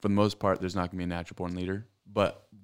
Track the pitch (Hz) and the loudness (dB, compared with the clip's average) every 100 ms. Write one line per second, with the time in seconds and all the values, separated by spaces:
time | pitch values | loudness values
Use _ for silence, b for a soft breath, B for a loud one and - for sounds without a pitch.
0 | 104 101 104 - 101 92 92 95 87 92 | 2 4 4 2 0 2 0 -2 -4 -4
1 | 90 87 85 - 90 90 90 98 117 _ | -4 -6 -8 -8 -6 -4 -4 -6 -8 _
2 | - 104 95 - _ 104 | -4 2 2 0 _ -20